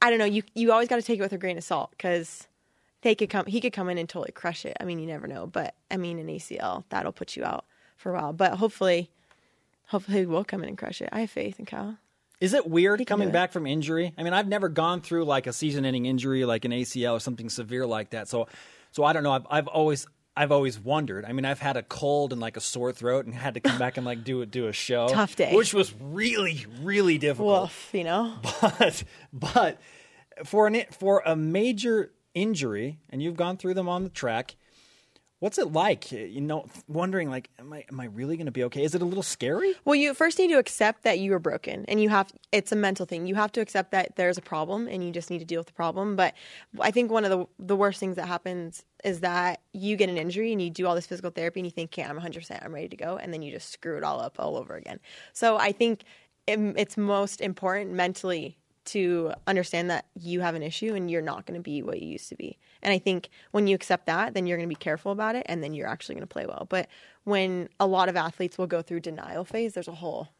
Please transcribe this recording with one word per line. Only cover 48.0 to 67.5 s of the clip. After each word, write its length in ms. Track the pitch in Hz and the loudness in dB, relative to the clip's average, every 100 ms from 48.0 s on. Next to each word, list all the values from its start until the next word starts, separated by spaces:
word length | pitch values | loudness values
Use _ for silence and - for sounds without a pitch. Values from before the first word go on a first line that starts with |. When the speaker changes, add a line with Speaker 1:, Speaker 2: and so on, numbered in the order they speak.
| 190 | -4
Speaker 1:
that 140 | 180 175 | -4 -4
happens 560 | 175 185 180 165 - - _ | -4 -4 -6 -8 -12 -20 _
is 160 | - 170 | -4 0
that 440 | 180 175 180 170 _ | 0 2 0 -2 _
you 240 | 196 202 208 | -6 0 2
get 120 | 190 | 2
an 80 | 175 | 2
injury, 360 | 165 180 226 | -2 -2 0
and 100 | 214 | 0
you 80 | 175 | -2
do 160 | 165 180 | -2 0
all 80 | |
this 120 | 175 170 | 0 -2
physical 260 | 180 185 | -8 -8
therapy, 260 | 170 165 185 | -4 -4 -4
and 80 | 180 | -6
you 60 | |
think, 180 | 170 165 | -6 -8
"Okay, 120 | - | -8
I'm 120 | 156 147 | -8 -8
a 40 | |
hundred 180 | 170 156 | -10 -10
percent, 200 | 165 - | -12 -12
I'm 80 | - | -12
ready 160 | 151 175 | -10 -10
to 60 | - | -8
go," 200 | 165 185 | -8 -8
and 180 | - | -8
then 80 | 160 | -10
you 80 | 147 | -10
just 220 | 120 - | -12 -14
screw 240 | - - 147 | -12 -8 -4
it 80 | |
all 160 | 151 135 | -4 -4
up 160 | 117 - | -6 -4
all 180 | - - | -4 -4
over 200 | - 82 | -8 -12
again. 240 | - - - - - | -14 -16 -18 -20 -16
So 240 | - 233 214 | 0 2 4
I 160 | 202 | 4
think 320 | 202 233 220 - - _ _ - | 4 2 0 -8 -20 _ _ -4
it, 100 | 214 208 - | 0 0 0
it's 200 | 202 - | -2 -2
most 440 | 202 202 202 - | 0 2 0 -4
important 500 | 202 185 190 190 190 | -6 -2 -2 -2 -2
mentally 640 | 180 180 185 190 170 156 - _ _ | 0 -2 -2 -4 -4 -4 -14 _ _
to 480 | - 208 180 175 165 - - | -6 0 2 2 0 -4 -2
understand 420 | 190 175 170 175 | 0 0 -2 0
that 160 | 165 - - | -2 -4 -12
you 220 | 170 175 | -6 -2
have 160 | 175 165 | -2 -2
an 60 | |
issue 280 | 156 160 220 | -4 -4 -4
and 160 | 202 175 | -2 -2
you're 140 | 170 | -2
not 240 | 156 143 - | -2 -6 -8
gonna 140 | 175 | -10
be 240 | 175 147 | -6 -6
what 180 | - - | -6 -6
you 60 | 80 | -8
used 200 | - - | -10 -12
to 60 | |
be. 240 | - - - _ _ | -12 -14 -14 _ _
And 100 | - | 0
I 60 | 185 | 2
think 300 | 196 180 - - - | 2 0 -4 -18 -4
when 160 | 208 202 | 2 4
you 80 | 190 | 2
accept 300 | - 180 - | 2 0 0
that, 280 | 165 226 | 0 0
then 100 | 202 | 0
you're 140 | 180 175 | 0 -2
gonna 80 | 170 | -4
be 80 | |
careful 380 | 156 175 156 202 | -4 -4 -2 -2
about 240 | 202 214 240 | -2 -2 -2
it, 100 | - | -4
and 140 | 170 | -4
then 100 | 147 | -4
you're 140 | 151 - | -6 -6
actually 300 | 160 - - | -6 -8 -10
gonna 100 | - | -10
play 200 | - - | -8 -8
well. 200 | - - | -8 -4
But 200 | 185 - - - _ | -4 -4 -10 -20 _
when 460 | - 202 190 | -2 0 2